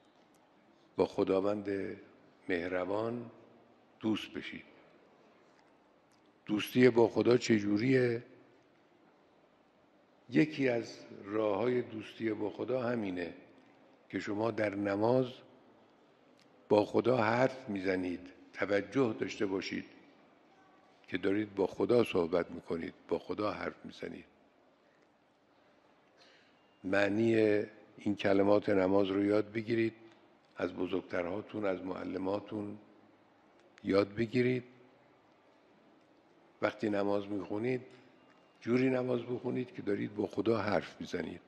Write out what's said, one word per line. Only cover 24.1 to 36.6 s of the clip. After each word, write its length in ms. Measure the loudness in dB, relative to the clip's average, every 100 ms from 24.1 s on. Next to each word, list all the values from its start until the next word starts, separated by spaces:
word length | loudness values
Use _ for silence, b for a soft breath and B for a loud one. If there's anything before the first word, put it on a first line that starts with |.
| -12 -18 _ _ _ _ _ _ _ _ _ _ _ _ _ _ _ _ _ _ _ b b b b _ _
معنی 500 | 0 2 4 4 4 4 4 4 0 -10 -20 -8
این 180 | -4 0
کلمات 520 | 2 4 6 4 4
نماز 400 | 2 4 4 2
رو 160 | 2
یاد 280 | 2 2 0
بگیرید، 420 | -6 -4 0 0 -4 -20 -20 -20 _ _ -6
از 160 | -6
بزرگترهاتون، 920 | -4 -4 -4 -4 -4 -4 -6 -8 -4
از 180 | -2 -2
معلماتون 960 | -4 -8 -6 -6 -4 -4 -6 -8 -8 -12 -18 -20 -20 _ _ _ _ _ _ -10
یاد 300 | 0 2 2
بگیرید. 500 | 0 -2 2 2 0 -6 -20 -20 -20 _ _ _ _ _ _ _ _ _ _ _ _ _ _ _ -4